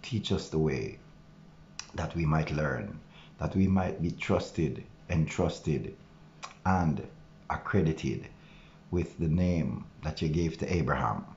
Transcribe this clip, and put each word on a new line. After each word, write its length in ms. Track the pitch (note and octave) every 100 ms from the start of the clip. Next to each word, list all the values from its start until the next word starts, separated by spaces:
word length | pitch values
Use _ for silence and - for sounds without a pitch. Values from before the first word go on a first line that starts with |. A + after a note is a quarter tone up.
Teach 320 | - A2 -
us 160 | F#2 -
the 100 | D#2+
way 400 | D#2 C2 - - - - - - - - - - - -
that 180 | D#2+
we 120 | E2+ D#2
might 260 | D#2 D2+
learn 480 | D2+ D2+ B1+ G#1 - - - - -
that 160 | - F#2+
we 120 | F#2+
might 340 | F#2+ F2+ -
be 100 | E2
trusted, 720 | - - F2+ - - D#2 - - - -
entrusted, 880 | D#2+ D#2 - - - - D2 - - - - - - - - F#2
and 420 | F#2+ E2 C2+ - - - - -
accredited 760 | D2+ - G2+ D#2+ D#2 C2+ G#1+ - - - - - - -
with 260 | F2+ D#2+ -
the 100 | E2
name 580 | E2 F2+ E2+ D2 - - -
that 180 | D#2 -
you 60 | E2
gave 280 | D#2 E2 -
to 160 | -
Abraham 520 | F2 C2+ C2 C2+ G#1 -